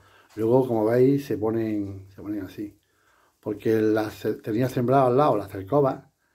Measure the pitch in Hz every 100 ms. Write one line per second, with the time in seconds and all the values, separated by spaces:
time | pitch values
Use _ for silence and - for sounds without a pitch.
0 | _ _ _ - 113 127 123 113 107 120
1 | 127 143 139 101 110 113 110 104 101 95
2 | 98 - 95 104 92 - - - _ _
3 | _ _ _ _ - 104 117 110 110 107
4 | 107 101 113 107 - 107 127 135 117 135
5 | 131 123 151 110 98 101 95 143 135 -
6 | - _ _